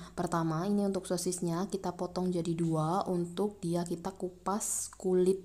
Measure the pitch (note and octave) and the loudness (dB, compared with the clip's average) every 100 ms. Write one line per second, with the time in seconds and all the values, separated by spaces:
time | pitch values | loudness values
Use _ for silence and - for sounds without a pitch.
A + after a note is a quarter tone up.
0 | - - F3 E3+ E3 D#3+ F#3+ G3+ G3+ F#3+ | -10 -4 0 2 2 2 2 2 2 0
1 | - F3+ F#3 F3 E3+ E3 G3+ F#3+ F#3 F3 | -2 -2 0 0 0 0 0 -2 -2 -4
2 | F3+ F3+ F3+ F3+ E3+ E3 E3+ D#3+ D#3 F#3+ | -4 0 0 2 0 0 2 2 2 2
3 | - F3+ F3 F3 G#3 - E3+ E3+ F3 E3+ | 2 0 -2 0 -2 -2 -2 -2 -2 -4
4 | F#3+ F#3+ F3+ - - G#3 - - - - | -6 -6 -8 -6 -2 -2 -2 -4 -6 -4
5 | F#3 F#3 F#3 F#3+ | 2 4 4 2